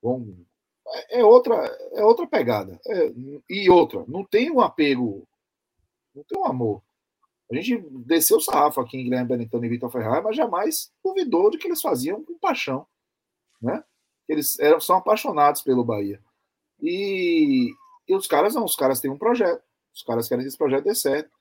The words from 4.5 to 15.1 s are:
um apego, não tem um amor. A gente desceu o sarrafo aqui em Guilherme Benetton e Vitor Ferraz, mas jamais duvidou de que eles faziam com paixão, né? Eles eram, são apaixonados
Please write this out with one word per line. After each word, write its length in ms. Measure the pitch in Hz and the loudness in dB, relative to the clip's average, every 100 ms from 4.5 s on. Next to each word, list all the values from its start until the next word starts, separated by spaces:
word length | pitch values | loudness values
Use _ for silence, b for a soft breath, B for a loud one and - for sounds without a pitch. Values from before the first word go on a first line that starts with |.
um 100 | 294 | 2
apego, 680 | 190 - 147 131 123 98 - _ _ _ _ _ _ _ _ | 2 2 0 2 -2 -6 -16 _ _ _ _ _ _ _ _
não 100 | - | -20
tem 140 | 147 370 | -12 -6
um 60 | 359 | -4
amor. 360 | 127 117 101 _ _ _ _ _ _ _ | -2 -4 -4 _ _ _ _ _ _ _
A 60 | 127 | -8
gente 220 | 208 240 165 131 120 | -2 -4 -4 -18 0
desceu 300 | 165 151 - | 2 4 2
o 40 | |
sarrafo 400 | - - 147 147 | 2 2 2 0
aqui 160 | 117 131 | -6 -6
em 80 | |
Guilherme 240 | 123 127 123 | -4 -2 -2
Benetton 360 | 123 113 120 | -4 -4 -4
e 40 | 117 | -4
Vitor 220 | 120 123 | -4 -6
Ferraz, 320 | 127 107 135 | -6 -2 -2
mas 140 | 208 226 | -2 -2
jamais 560 | 233 339 - 311 - _ | -2 -2 -4 -4 -10 _
duvidou 460 | 381 381 311 170 403 | -4 -2 0 4 2
de 80 | 330 | 2
que 80 | 381 | -6
eles 140 | 339 | -6
faziam 420 | 294 147 131 208 | -4 -2 -4 -6
com 140 | 311 339 | -10 -6
paixão, 480 | 381 269 - 135 160 _ _ _ _ _ _ _ | -4 -2 -4 -8 -8 _ _ _ _ _ _ _
né? 220 | 117 208 - _ _ _ _ | -6 -6 -10 _ _ _ _
Eles 300 | 151 143 - | -4 -4 0
eram, 200 | 147 160 | 4 4
são 160 | - 185 | 4 0
apaixonados 640 | 185 | 2